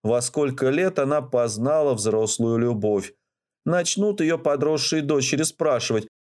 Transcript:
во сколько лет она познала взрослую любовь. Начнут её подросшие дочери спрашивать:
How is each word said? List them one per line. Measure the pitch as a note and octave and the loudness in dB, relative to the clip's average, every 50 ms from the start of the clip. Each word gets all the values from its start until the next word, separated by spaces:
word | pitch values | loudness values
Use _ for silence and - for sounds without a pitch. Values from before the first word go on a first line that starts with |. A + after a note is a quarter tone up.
| - | -2
во | G#2+ A#2 A#2+ A#2 | 0 0 0 0
сколько | - - D#3 D3 C3+ B2+ B2+ C3+ C3 | -2 -2 0 0 0 0 0 0 0
лет | C#3 D#3 F#3 F#3+ F#3 - | 2 2 0 0 0 0
она | C#3 C3+ D3 D3+ | 0 0 0 -2
познала | B2 B2 - B2 A#2+ A#2 G#2+ G#2+ A#2 C3+ D3+ D#3+ D3+ C#3+ B2+ | -2 -2 0 0 0 0 -2 -2 -2 0 2 2 2 2 0
взрослую | A2 G2 A2 G#2+ A2 A2 G#2+ - - A#2+ A2+ A#2 A#2 | 0 0 0 0 0 0 0 -2 -2 0 0 0 2
любовь. | A#2 A#2+ A#2+ G#2+ G2+ G#2+ G#2 G2 F#2+ - - _ _ _ _ _ _ _ _ _ - | 0 0 0 0 0 0 0 0 -2 -4 -12 _ _ _ _ _ _ _ _ _ -4
Начнут | D#3 E3+ F3+ E3+ - - G3 G3+ G#3 G3+ G#3 | -2 0 0 0 0 -2 -2 0 0 0 0
её | D#3+ D#3 E3 D#3+ | 0 0 0 0
подросшие | - D#3 C#3+ C3+ C#3+ D3 D#3 C#3+ - - D#3+ D#3 D3 | 0 0 0 0 0 0 0 0 0 0 -2 -2 0
дочери | C#3+ D3+ C#3 C3 C3 - D3+ D#3 | 0 0 0 0 0 0 0 0
спрашивать: | D#3 - - E3 D3+ C3 A#2 - - A#2+ A2 G#2 - _ _ _ _ | -2 -2 -2 0 0 0 0 0 0 -2 -2 -2 -4 _ _ _ _